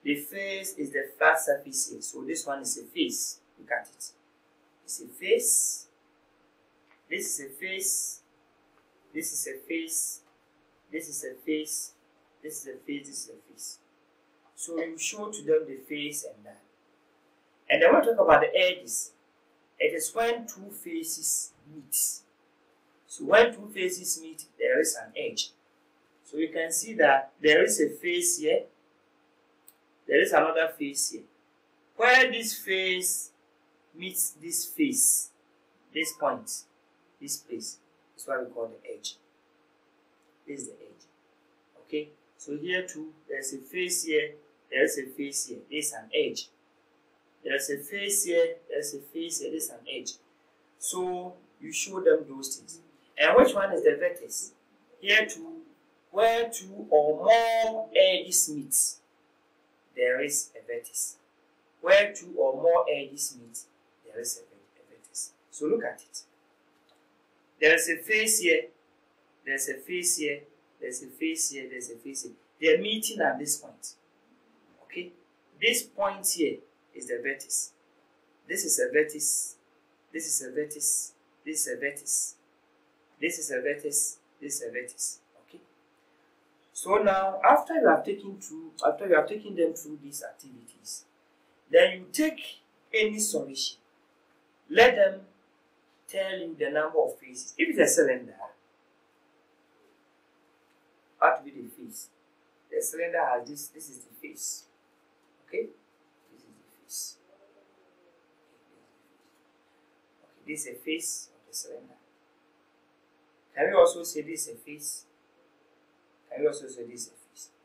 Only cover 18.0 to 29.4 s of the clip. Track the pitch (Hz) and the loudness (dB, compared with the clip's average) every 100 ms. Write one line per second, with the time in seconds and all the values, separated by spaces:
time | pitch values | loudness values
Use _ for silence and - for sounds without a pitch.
18 | - - - 156 - - 180 180 - - | 6 4 8 8 8 4 4 2 -6 -8
19 | - _ _ _ _ _ _ _ 151 160 | -8 _ _ _ _ _ _ _ 0 0
20 | - 226 233 233 226 - 196 - - 165 | -4 0 0 0 -6 -14 -16 -14 -10 -8
21 | 160 156 151 - - _ 143 151 - - | -6 -6 -4 -4 -4 _ -20 -20 -6 -2
22 | - - _ _ _ _ _ _ _ _ | -2 -4 _ _ _ _ _ _ _ _
23 | _ - - 202 233 226 208 196 180 180 | _ -12 6 8 8 4 -12 -4 -4 -4
24 | - 160 160 156 - _ 127 127 156 - | -4 -6 -6 -16 -20 _ 0 2 2 -2
25 | - - - - - _ _ _ _ _ | -8 -8 -8 -6 -8 _ _ _ _ _
26 | _ _ - 151 165 165 165 165 220 220 | _ _ -14 -6 -4 -4 -4 -4 -4 4
27 | 147 135 - _ 147 156 226 - 151 - | 6 6 2 _ 6 8 6 4 2 0
28 | 175 175 175 - 151 160 - _ _ _ | -2 0 0 0 2 0 0 _ _ _
29 | _ _ _ _ | _ _ _ _